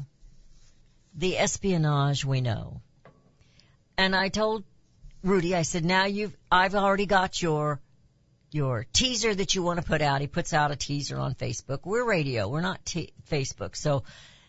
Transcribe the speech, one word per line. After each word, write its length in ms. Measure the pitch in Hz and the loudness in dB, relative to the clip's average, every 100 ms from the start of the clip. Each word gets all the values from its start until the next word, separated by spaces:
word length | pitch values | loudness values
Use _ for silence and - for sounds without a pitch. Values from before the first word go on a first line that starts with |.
| 135 _ - - - - - - - _ _ 156 | -14 _ -20 -20 -20 -20 -20 -20 -20 _ _ -4
The 220 | 185 123 | -2 2
Espionage 880 | 196 - 196 175 151 143 139 139 | 0 0 0 2 2 2 2 0
We 160 | 135 131 | 0 0
Know. 420 | 123 107 107 - - _ - - _ _ _ _ - _ _ - | 0 -2 -6 -14 -18 _ -20 -20 _ _ _ _ -20 _ _ 0
And 180 | 190 | 2
I 140 | 190 190 | 2 2
told 340 | 202 220 220 196 _ _ _ - - | 0 0 -2 -6 _ _ _ -20 -6
"Rudy," 320 | 185 196 170 | 0 2 2
I 80 | 180 | 2
said, 220 | 156 180 | 0 0
"now 220 | 160 190 196 | 2 2 2
you've, 300 | 202 208 - - | -2 -6 -8 2
I've 240 | 180 190 | 4 4
already 320 | 202 196 196 196 | 4 2 2 4
got 340 | 196 185 - | 2 2 0
your, 400 | 170 151 151 143 - _ _ _ _ _ _ | 0 0 0 -4 -10 _ _ _ _ _ _
your 360 | 151 135 117 - | -2 -2 -2 -2
teaser 420 | - 254 233 226 | 0 0 0 0
that 200 | 196 196 | 0 0
you 80 | 190 | 0
wanna 200 | 175 175 | 0 -2
put 200 | - 156 | 0 0
out." 180 | 147 139 | 2 0
He 60 | 143 | 0
puts 260 | - - | -4 0
out 180 | 156 147 | 2 2
a 60 | 143 | 0
teaser 420 | - 143 139 135 | -4 -4 -4 -4
on 160 | 135 | -6
Facebook. 460 | 127 123 117 - - | -4 -6 -6 -6 -8
We're 200 | 170 226 | -2 0
radio. 440 | 240 185 139 117 98 | 2 2 2 0 -2
We're 120 | 147 | -2
not 240 | 185 175 | -4 -4
t-, 280 | - 165 151 - - | -6 -6 -8 -12 -4
Facebook. 460 | 151 135 - 92 - | -4 -2 -6 -10 -4
So 280 | 151 139 - - - - | 0 0 -2 -14 -20 -20